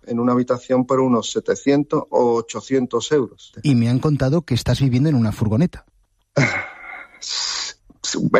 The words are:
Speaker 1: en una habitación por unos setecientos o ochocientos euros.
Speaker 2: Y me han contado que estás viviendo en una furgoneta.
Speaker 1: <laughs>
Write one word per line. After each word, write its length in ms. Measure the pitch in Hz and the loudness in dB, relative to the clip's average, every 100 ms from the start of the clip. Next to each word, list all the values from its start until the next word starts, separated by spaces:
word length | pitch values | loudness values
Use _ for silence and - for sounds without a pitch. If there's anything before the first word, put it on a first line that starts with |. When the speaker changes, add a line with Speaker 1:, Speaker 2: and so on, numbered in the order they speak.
| - | -8
Speaker 1:
en 120 | 117 | -2
una 120 | 120 | 0
habitación 540 | 123 123 123 - 127 123 | 0 0 -2 0 0 2
por 120 | 131 | 2
unos 320 | 131 120 - | 2 2 0
setecientos 720 | 110 - - - 143 143 151 - | -4 -2 -2 2 2 2 -2 0
o 240 | 170 120 | 2 2
ochocientos 800 | 117 113 113 - 135 127 117 - | 2 -2 -8 -2 -2 0 -4 0
euros. 420 | 151 117 - - - | 0 0 -6 -20 -6
Speaker 2:
Y 140 | 151 123 | 0 2
me 120 | 117 | 2
han 120 | 131 | 2
contado 420 | 156 147 131 165 | 0 0 0 0
que 140 | - 117 | 0 -2
estás 260 | - 123 | 0 0
viviendo 280 | 139 123 156 | 2 2 2
en 60 | 139 | 2
una 160 | 110 | 0
furgoneta. 540 | 104 110 107 175 - - _ _ _ _ - | 0 0 2 0 -2 -20 _ _ _ _ 0
Speaker 1:
<laughs> 800 | - - - - - - - - - - - - - - _ - - - - - | 0 0 -8 -14 -20 -20 -20 -18 -12 -8 -6 -8 -10 -12 _ -14 -8 -4 -2 0